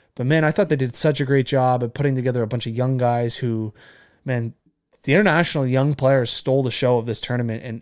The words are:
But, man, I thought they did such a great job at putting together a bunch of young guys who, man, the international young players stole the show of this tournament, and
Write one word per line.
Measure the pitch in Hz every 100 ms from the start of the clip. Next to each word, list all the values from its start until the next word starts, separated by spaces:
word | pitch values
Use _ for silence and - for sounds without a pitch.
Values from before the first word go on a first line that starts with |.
| _ -
But, | 127
man, | 160
I | 151
thought | 151 175
they | 147
did | 127 -
such | 156 143
a | 135
great | 139 127
job | 135 127 123
at | 120
putting | - 143 131
together | 123 123
a | 110
bunch | 123 113
of | 113
young | 127 131
guys | 120 120 120 -
who, | 123 110 110 - - - _ _ 139
man, | 123 117 - _ _ _ _
the | -
international | 165 208 156 170 147 131
young | 131 143 139
players | 135 135 117
stole | - - 135
the | 127
show | - 127 123
of | 117
this | 107
tournament, | - 123 117 113
and | 123 117